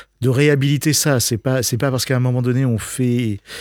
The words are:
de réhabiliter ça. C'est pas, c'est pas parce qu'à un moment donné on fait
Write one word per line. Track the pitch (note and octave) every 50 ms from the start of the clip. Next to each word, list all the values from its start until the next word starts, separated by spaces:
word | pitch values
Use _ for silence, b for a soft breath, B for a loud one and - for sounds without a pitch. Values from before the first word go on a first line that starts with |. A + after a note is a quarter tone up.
| B B _ -
de | A#2+ C3
réhabiliter | A#2+ C#3 D3 D3+ C#3+ C3+ C3+ C#3+ D3 C3 - D#3
ça. | C#3+ - - D#3 C#3 A#2
C'est | - - A#2 G#2
pas, | - C3 C3 C3
c'est | A2 - B2+ G#2+
pas | C#3+ C#3
parce | C3 A#2+ -
qu'à | - C3
un | B2
moment | B2+ B2+ B2 B2+
donné | A#2+ B2+ B2 C3 C3+
on | B2 A2+
fait | G2+ - - - - B2+ B2 A#2+ B2 A#2+ G#2+ G2+ - B B B B